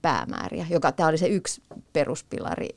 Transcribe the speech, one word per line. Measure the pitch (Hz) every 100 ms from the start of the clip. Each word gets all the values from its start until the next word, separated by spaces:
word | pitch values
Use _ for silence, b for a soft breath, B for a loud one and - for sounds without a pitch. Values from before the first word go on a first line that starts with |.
päämääriä, | 165 104 58 - - - 165
joka | 170 156
tää | - 160
oli | 160
se | 180
yksi | 196 - - - - -
peruspilari | 156 143 156 - - - - -